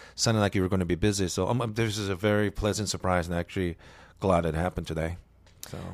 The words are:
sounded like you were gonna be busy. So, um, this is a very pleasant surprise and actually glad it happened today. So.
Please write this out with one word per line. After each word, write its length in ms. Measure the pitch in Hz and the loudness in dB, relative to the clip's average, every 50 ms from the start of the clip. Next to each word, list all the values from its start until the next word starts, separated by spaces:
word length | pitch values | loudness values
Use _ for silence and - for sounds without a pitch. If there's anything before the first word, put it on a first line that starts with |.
| - - - | -20 -16 -8
sounded 240 | - - 120 110 107 | -2 0 2 4 4
like 160 | 104 95 - | 2 2 2
you 60 | 98 | 2
were 80 | 92 92 | 2 2
gonna 160 | 101 95 87 | 2 0 0
be 100 | 82 87 | 0 0
busy. 320 | 82 107 107 98 98 92 | 2 2 2 2 2 0
So, 200 | 85 - 98 92 98 | -2 0 0 0 0
um, 240 | 120 127 120 113 107 | 0 0 -2 -2 -2
this 220 | 117 113 110 101 | 0 0 0 -2
is 100 | 107 101 98 | -2 -4 -4
a 60 | 95 | -2
very 340 | 85 107 104 104 104 104 98 | 0 2 2 4 4 2 0
pleasant 380 | - - 104 104 92 107 101 87 | 0 0 0 0 0 0 -2 -4
surprise 380 | - 87 - 92 92 90 85 | -4 -2 0 2 2 2 2
and 80 | 90 87 | 0 -2
actually 420 | 87 85 - - 98 90 87 80 - - - - - - - - - | -4 -4 -4 -2 -2 -2 -2 -4 -8 -14 -20 -20 -20 -20 -20 -8 -2
glad 240 | 104 95 90 85 85 | 2 2 4 4 2
it 100 | 80 78 | 0 0
happened 320 | 80 90 87 - 90 82 | 0 -2 -2 -4 -6 -8
today. 300 | - 80 80 80 82 90 - - _ _ _ - - - - - | -6 -4 -4 -4 -4 -6 -8 -14 _ _ _ -20 -20 -20 -20 -18
So. 100 | - - - 90 90 | -16 -14 -12 -12 -12